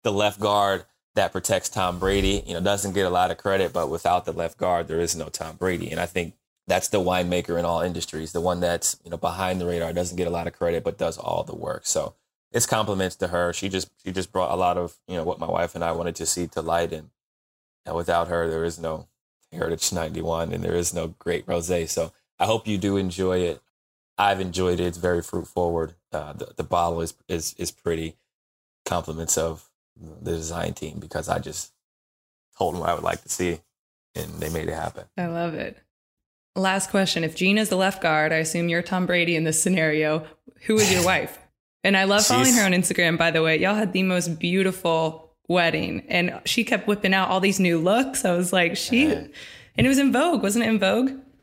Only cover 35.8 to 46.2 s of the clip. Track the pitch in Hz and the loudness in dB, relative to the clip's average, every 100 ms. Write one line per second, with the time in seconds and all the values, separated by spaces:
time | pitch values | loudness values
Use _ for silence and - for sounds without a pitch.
35.8 | _ _ _ _ _ _ _ - 190 190 | _ _ _ _ _ _ _ -2 0 0
36.8 | 190 202 190 175 160 156 185 208 214 185 | 2 2 2 0 -2 0 2 2 2 2
37.8 | 190 196 165 156 156 160 160 170 170 170 | 2 2 2 4 4 2 0 0 0 0
38.8 | 170 185 180 180 170 165 160 156 185 185 | 0 0 2 2 2 2 2 2 2 2
39.8 | 160 156 151 156 160 - - _ - 220 | 2 2 2 0 -4 -20 -20 _ 0 4
40.8 | 202 185 175 170 - - - _ _ _ | 4 4 4 2 0 -12 -20 _ _ _
41.8 | 190 196 190 202 208 247 - 240 196 180 | 2 4 4 4 4 4 6 6 6 4
42.8 | 185 - 170 165 165 160 160 160 185 214 | 2 2 2 4 2 4 2 4 2 2
43.8 | 214 190 185 180 170 160 170 185 190 185 | 0 0 2 0 0 -2 0 2 2 0
44.8 | 170 165 160 160 - _ - 175 170 160 | 0 2 0 -4 -18 _ 0 4 4 2
45.8 | 87 87 - 180 | -2 -6 -2 0